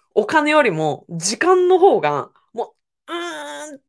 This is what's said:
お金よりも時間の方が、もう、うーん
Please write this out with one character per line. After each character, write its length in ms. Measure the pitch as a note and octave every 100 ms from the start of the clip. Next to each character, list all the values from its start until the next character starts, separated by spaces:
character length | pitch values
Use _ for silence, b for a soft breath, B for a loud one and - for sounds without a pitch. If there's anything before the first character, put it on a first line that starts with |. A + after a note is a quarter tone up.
| _
お 120 | - G#3
金 240 | D#4 D4
よ 100 | D4+
り 80 | B3
も 360 | D#3+ D#3 C3+ -
時 300 | E3+ E3+ A3+
間 300 | E4+ F#4 F4+
の 100 | F4+
方 220 | F#4 A3
が、 300 | D3 C#3+ A#2+ _ _
も 240 | A3 - _ _ _ -
う、 40 |
う 600 | E4+ F4 D#4 D4 D4 D4+
ー 40 |
ん 40 | C#4